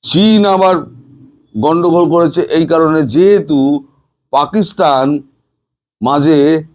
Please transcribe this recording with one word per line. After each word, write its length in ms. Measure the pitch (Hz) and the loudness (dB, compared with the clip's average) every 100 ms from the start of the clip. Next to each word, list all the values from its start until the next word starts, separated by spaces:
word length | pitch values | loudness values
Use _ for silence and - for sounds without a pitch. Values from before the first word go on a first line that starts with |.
চীন 440 | - 160 214 220 202 | -2 0 2 2 2
আবার 300 | 190 190 180 - - - - - _ _ 107 | 2 2 0 -4 -20 -20 -20 -20 _ _ -4
গন্ডগোল 520 | 131 165 175 165 170 | -2 0 0 0 2
করেছে 320 | 170 170 135 | 2 0 -2
এই 260 | 143 160 160 | -2 -2 0
কারণে, 360 | 165 160 160 | 0 0 0
যেহেতু 840 | 143 123 190 202 156 147 135 143 - _ _ _ _ | -2 2 2 2 0 -2 0 -2 -6 _ _ _ _
পাকিস্তান 880 | 135 143 208 185 - 170 135 135 147 - _ _ _ _ _ _ _ | -4 -2 -2 -4 -2 0 0 0 -2 -6 _ _ _ _ _ _ _
মাঝে 640 | 117 143 143 151 143 160 160 | -2 0 2 2 2 0 -4